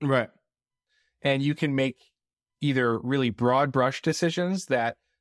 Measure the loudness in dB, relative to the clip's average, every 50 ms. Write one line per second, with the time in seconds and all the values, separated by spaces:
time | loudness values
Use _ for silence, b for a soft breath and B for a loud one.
0 | -2 0 0 0 0 -2 _ _ _ _ _ _ _ _ _ _ _ _ _ _
1 | _ _ _ _ -2 -2 0 0 0 -2 -2 0 -2 -2 0 0 0 -2 -2 _
2 | _ _ _ _ _ _ _ _ _ _ _ -4 -2 0 2 2 2 2 0 0
3 | -2 -2 0 0 0 0 0 0 2 2 4 4 2 2 2 2 2 0 0 -2
4 | -2 -2 -2 0 0 -2 0 -2 -2 -2 -2 -4 -4 -2 -2 -2 0 -2 -4 _
5 | _ _ _ _